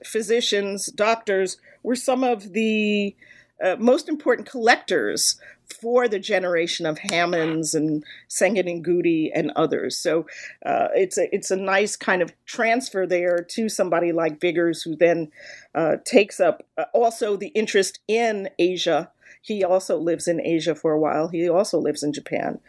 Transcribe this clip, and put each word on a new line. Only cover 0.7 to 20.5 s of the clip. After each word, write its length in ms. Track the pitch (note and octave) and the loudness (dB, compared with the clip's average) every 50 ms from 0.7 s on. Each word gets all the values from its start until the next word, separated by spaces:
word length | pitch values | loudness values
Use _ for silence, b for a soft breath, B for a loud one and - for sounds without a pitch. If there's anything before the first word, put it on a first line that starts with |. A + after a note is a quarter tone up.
| G3+ F#3+ - | -4 -6 -8
doctors 680 | - - - G#3 A3 A3+ A3+ - G#3 G3 F#3+ F#3+ F3+ - b b b b b - | -6 -2 0 2 2 2 0 0 0 0 0 0 -2 -4 b b b b b -4
were 120 | A3 B3+ | -2 -2
some 280 | B3 - C4+ B3+ B3+ C4 | 0 0 0 0 2 2
of 300 | B3 A#3+ G3+ G3+ G3+ E3+ | 2 0 -2 -4 -4 -2
the, 640 | A3+ A3 A3 A3 G#3+ G#3+ G#3 G#3 G#3 G3+ G3+ b b b b b b b b b - - | 0 0 2 2 2 2 2 0 0 0 -2 b b b b b b b b b -2 0
uh, 120 | F#3 E3 | 0 0
most 300 | - A3 A#3+ C#4 E4+ - | 2 4 4 4 4 2
important 420 | F4 D4+ D4 - C#4+ A#3+ A#3+ G#3 - | -4 -6 -2 0 0 0 0 -2 -8
collectors 920 | - B3 A3 A#3 D4+ F4 - - - C#3 G#2 G#2 - - - - - B B B B B _ - - - | -6 2 4 4 4 4 2 0 0 0 0 0 -2 0 0 -2 -2 B B B B B _ -20 -16 -10
for 260 | A3+ A#3 B3 B3 B3 | -2 0 2 2 2
the 120 | A3+ G#3+ F#3+ | 2 0 -4
generation 640 | G3 G#3+ G3+ F#3 F#3 F3+ F3 E3 E3+ E3+ - - E3 | -2 -2 0 0 0 0 0 0 0 -2 -2 -2 -2
of 140 | D#3 D#3 - | -4 -4 -4
Hammonds 720 | - G3+ E3+ E3+ F3 F3 F3 E3 D#3+ E3 D#3+ D#3+ D#3 D3+ E3 | -4 -2 0 0 2 2 2 0 0 0 -2 -2 -2 -2 0
and 300 | D#3 D3+ D#3 D3+ D3+ B B B B B | 0 0 0 0 -2 B B B B B
Sengen 560 | - - - G3+ F#3 A3+ F#3 F3+ F3 F3 E3+ D#3+ | -8 -2 0 2 2 2 2 0 0 -4 -4 -2
Nguti 460 | F3+ F3 F3 E3+ E3+ E3 D#3+ D#3 - - | 0 0 2 2 2 2 2 0 0 -2
and 180 | D#3 D#3 - - | -2 -2 -2 0
others. 420 | D#3 D#3+ D3 D3+ - F#2+ B2+ - | 0 0 0 0 -2 -4 -4 -6
So, 280 | - - E3+ D#3 E3+ D#3+ B B B B B B B - | -4 -2 0 0 0 -2 B B B B B B B -4
uh, 220 | - C#3+ - - - - | -2 0 0 0 2 2
it's 240 | E3+ G3 F#3+ - | 0 0 0 0
a, 160 | G3+ E3+ - - | -2 -2 0 -2
it's 160 | G3+ - - | -4 -2 -2
a 40 | F#3+ | -2
nice 400 | F#3+ F#3+ F#3+ F#3+ G3+ G#3 G3+ - | -2 0 0 0 2 0 0 -4
kind 260 | - - G#3+ F#3+ F3+ | -4 -2 0 0 2
of 120 | E3+ E3 - _ _ | 0 -2 -6 _ _
transfer 600 | - - B3+ A3 A3+ A#3 B3 B3 - - F#3+ F#3 | -10 -4 -2 0 2 0 0 -2 -4 -4 -4 0
there 380 | F3 F3+ F3 F3 F3+ F3 F3 E3+ - | 0 0 0 2 2 0 0 -2 -4
to 180 | - A#3 A3+ G#3 | -4 -4 -4 -2
somebody 420 | - - F#3+ F3 E3 E3+ F3 E3+ | -2 -2 -2 0 0 0 0 0
like 280 | E3 E3 E3 D#3+ D3+ - | 0 0 0 -2 -2 -2
Biggers, 440 | F3+ F3+ D#3 F3 E3+ E3+ D#3+ - - | -2 -2 0 0 0 0 -2 -4 -6
who 120 | E3+ D#3 | -8 0
then, 360 | D#3 F3 E3+ E3 E3+ D#3+ D#3 B B B B B B B B - | 4 4 4 4 2 -2 -6 B B B B B B B B -4
uh, 220 | D#3 E3 D3+ D3 - - | -2 0 0 0 -2 0
takes 340 | - B3 G#3 G#3 G#3 - - | 4 4 4 4 4 2 0
up, 240 | F#3 D#3+ C#3+ - - _ _ | 2 2 2 0 -6 _ _
uh, 80 | D#3+ - - - | -8 -4 0 2
also 440 | A3+ A#3+ A3+ A3+ - A3+ G3+ G3+ | 2 2 2 0 0 -2 -2 -2
the 120 | F3+ G#3 - | -2 -4 -4
interest 500 | - F3+ F#3+ F#3+ - G3 F#3+ - - - _ | -2 -2 0 2 2 2 2 2 -2 -8 _
in 420 | - G#3+ A#3 A#3 A3+ G#3+ G3 G3 - - | -2 0 2 2 0 0 -2 -6 -6 0
Asia. 540 | - E3+ F3+ F#3 E3 - E3+ D3+ C#3+ - - B B B B B B | 0 2 2 0 0 0 0 0 0 0 -4 B B B B B B
He 220 | - - G#3+ G3+ F#3+ | -8 -6 -2 0 2
also 340 | E3+ F#3 F#3+ - - F3+ | 2 2 2 2 0 -2
lives 300 | D3+ D#3+ E3+ D#3+ D#3 - | 0 0 0 -2 0 0
in 140 | F3 E3+ D3+ | -2 -2 0
Asia 340 | - E3 | 0 0